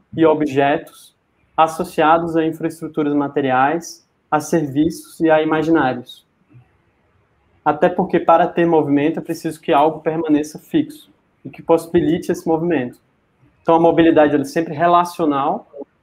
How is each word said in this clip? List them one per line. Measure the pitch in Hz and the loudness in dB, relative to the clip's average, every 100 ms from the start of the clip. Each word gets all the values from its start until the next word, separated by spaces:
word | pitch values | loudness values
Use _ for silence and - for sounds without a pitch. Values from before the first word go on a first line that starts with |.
| _ 160 | _ 0
e | 160 | 2
objetos | 151 143 135 139 156 - - - _ _ _ _ - | 2 0 0 0 0 -6 -20 -20 _ _ _ _ 0
associados | 160 165 175 - 151 170 170 165 | 0 -2 -6 0 2 2 0 -2
a | |
infraestruturas | 160 160 160 - 156 160 147 | -2 -4 -8 -8 -10 -4 -2
materiais, | 147 143 147 131 127 139 165 - - _ _ - | -2 -2 -2 -2 0 0 -2 -8 -20 _ _ -6
a | 151 | -4
serviços | 151 170 143 139 165 175 - - | -2 -2 -2 -2 -2 -4 -14 -2
e | 160 | 2
a | 156 | 2
imaginários. | 156 156 156 160 131 127 - - _ _ _ 123 _ _ _ _ _ _ _ _ _ _ | 2 -2 0 0 0 -4 -12 -20 _ _ _ -20 _ _ _ _ _ _ _ _ _ _
Até | 151 151 180 | -4 0 0
porque, | 180 180 175 | 0 -2 0
para | 170 165 170 | 4 2 2
ter | 175 170 | 0 2
movimento, | 160 139 143 147 165 | 2 2 0 0 -2
é | |
preciso | 165 160 165 156 | -8 -8 -10 -8
que | - | 0
algo | 143 160 156 | 2 2 0
permaneça | 165 160 160 147 151 - | -6 -4 0 0 -2 -12
fixo | _ 160 - - - _ _ _ | _ -4 -4 -10 -20 _ _ _
e | 135 | -20
que | - | -8
possibilite | - 165 165 170 151 175 180 | 0 0 0 0 0 -2 -2
esse | 170 - | -6 -2
movimento. | 160 175 147 123 - _ _ _ _ _ _ | -2 0 -2 -4 -10 _ _ _ _ _ _
Então, | - | 2
a | 165 | 4
mobilidade, | 165 160 165 156 151 | 4 4 4 4 4
ela | 143 | 2
é | 135 | -2
sempre | 170 165 | -4 -6
relacional | 147 175 175 175 - 156 139 147 185 - - - _ | -2 2 2 0 -2 -2 -2 -2 -4 -10 -18 -18 _